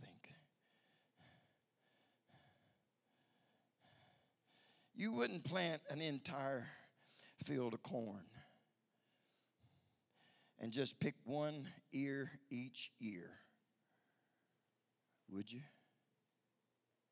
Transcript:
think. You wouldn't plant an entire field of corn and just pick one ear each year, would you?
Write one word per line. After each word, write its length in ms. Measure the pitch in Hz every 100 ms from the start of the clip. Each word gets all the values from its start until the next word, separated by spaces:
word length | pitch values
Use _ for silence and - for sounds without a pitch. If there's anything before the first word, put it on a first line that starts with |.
think. 320 | - - - - - _ _ _ _ _ _ _ - - - _ _ _ _ _ _ _ _ - - - _ _ _ _ _ _ _ _ _ _ _ _ - - - - _ _ _ - - - -
You 180 | - 214
wouldn't 300 | 233 240 185
plant 380 | 143 185 170 156 -
an 140 | 147
entire 680 | 160 139 - 139 135 135 139 - - _ - - - -
field 280 | - 139 120
of 100 | 113
corn 440 | - 127 113 101 87 - - - _ _ _ _ _ _ _ _ _ _ - - _ _ _ _ - - - -
and 120 | 113
just 300 | 117 131 -
pick 140 | - -
one 420 | - 147 151 151 135 - -
ear 360 | 135 139 139 131 - -
each 420 | 123 127 - - -
year, 320 | 113 92 85 - - _ _ _ _ _ _ _ _ _ _ _ _ _ _ _ _ _ -
would 200 | 95 101
you? 120 | 120 147 - _ _ _ _ _ _ _ _ _ _ _ _ _